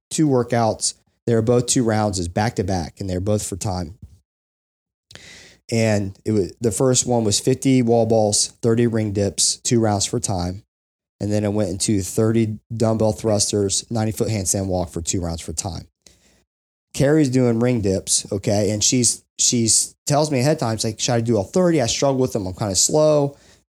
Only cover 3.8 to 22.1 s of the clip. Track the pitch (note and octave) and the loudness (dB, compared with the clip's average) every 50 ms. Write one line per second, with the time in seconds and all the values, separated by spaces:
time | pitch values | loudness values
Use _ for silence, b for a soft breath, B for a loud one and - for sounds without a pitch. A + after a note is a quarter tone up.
3.8 | E2+ D2 G#2 - - - - - _ _ _ _ _ _ _ _ _ _ _ _ | -6 -8 -12 -18 -20 -20 -20 -20 _ _ _ _ _ _ _ _ _ _ _ _
4.8 | _ _ _ _ _ - - B B B B B B B B B B - A#2 A2+ | _ _ _ _ _ -20 -20 B B B B B B B B B B -4 0 0
5.8 | A2 A2 G#2 G#2 G2 F#2+ - _ - A2 A2 G#2 F2 D#2 - - A#2 A2+ G2+ - | 2 2 2 0 -2 -4 -8 _ -4 -2 0 0 -2 -2 -4 -4 -4 -2 0 2
6.8 | C3+ B2+ B2+ - - B2 A#2+ A#2 A2 G#2 G2+ - - C3 C3 - - C3+ C3 B2+ | 2 2 2 2 0 0 0 0 0 0 -2 0 0 0 0 0 2 2 2 4
7.8 | A#2+ A2+ A#2 A#2 A2 G#2+ A2+ A2 G#2+ G#2 G2+ - - - - _ - A#2 A2+ A#2+ | 4 4 2 2 2 2 2 2 2 2 2 0 -2 -4 -6 _ 0 0 2 2
8.8 | A#2+ A#2 A2+ A2 G#2+ G#2 G2 G#2 G2 G2 - - - - - - - - B2+ A#2 | 2 2 0 0 -2 -2 -2 -2 -2 -2 -2 -2 -2 -2 -2 -4 -2 0 0 2
9.8 | A2+ G#2+ G2+ G2 - - - A#2+ - - G2 F2+ F2 F2+ F#2 G#2+ - _ _ _ | 2 2 0 0 -2 -2 -4 -4 -4 -4 -4 -4 -4 -6 -6 -10 -14 _ _ _
10.8 | _ _ _ _ _ _ _ - G#2 G#2 G#2 G#2 G#2+ G#2 G2+ G#2+ G#2 E2+ F#2 F#2+ | _ _ _ _ _ _ _ -6 -4 -2 -2 0 0 0 0 0 -2 -2 -4 -4
11.8 | - A2+ G#2+ F#2+ F#2 - - A2+ A2 A2 A2 A#2 A2+ G#2+ G#2+ - _ - A#2 A2+ | -2 0 0 0 -2 -2 0 0 2 2 2 2 0 0 -4 -8 _ -10 -4 -2
12.8 | A2+ A2 A2+ A2 A2 G#2+ G#2 - - A2 G#2 G#2 - - G#2+ G#2 G2+ F#2+ - - | 0 0 2 2 2 0 0 0 0 0 0 0 0 0 0 0 0 0 -2 -4
13.8 | - - A#2+ A2 A2 A2 F2+ - A2+ - A2 G2+ F2+ - - G2 F#2+ F#2+ F2+ F2+ | -6 -4 -4 -2 -2 -2 -2 -2 -2 -2 -2 -4 -2 -2 -2 -2 -2 -2 -2 -2
14.8 | F2+ - - E2 E2 - - F#2+ F2 E2+ E2+ E2 - - E2 - - F2 E2 - | -2 -4 -6 -8 -6 -4 -4 -4 -4 -4 -6 -8 -10 -10 -8 -8 -8 -8 -8 -10
15.8 | - - _ _ b b b b b b b b b b _ _ _ _ _ _ | -14 -16 _ _ b b b b b b b b b b _ _ _ _ _ _
16.8 | _ _ - - C3+ C#3 D#3 D#3+ D3 B2+ B2+ C3 B2+ A#2+ A#2 A2+ A#2+ B2+ B2 A2+ | _ _ -2 0 2 4 4 4 4 4 4 4 4 4 2 2 2 2 2 2
17.8 | G2+ G2 F#2 - - - - - - - G#2+ F#2+ - A2+ G2+ G#2 G#2 G2 G#2+ - | 2 0 0 0 0 -2 -2 -2 -2 -4 -6 -4 -2 0 0 2 2 0 0 0
18.8 | - - C3+ B2 A#2 - - - _ _ _ - - - B2+ A#2+ A2+ G#2+ - - | 0 2 2 2 2 0 -2 -4 _ _ _ -2 0 0 2 2 2 2 2 0
19.8 | - - - _ - - C#3+ C#3+ D#3 D3+ C#3+ B2 B2 D3+ D#3+ - B2+ A2+ A2 G#2+ | 0 -4 -8 _ -4 0 0 2 2 2 0 0 2 2 0 0 -2 -2 -2 -2
20.8 | - A2+ G#2 - - C#3 A#2+ A#2 A2+ A#2+ A2+ G2+ F#2 - - F#3 F3+ F3 E3 C#3+ | -4 -4 -4 -4 -2 0 0 0 2 2 0 0 0 0 0 2 2 2 2 2
21.8 | A#2 A2 - - C#3+ C#3 | 0 0 0 0 0 2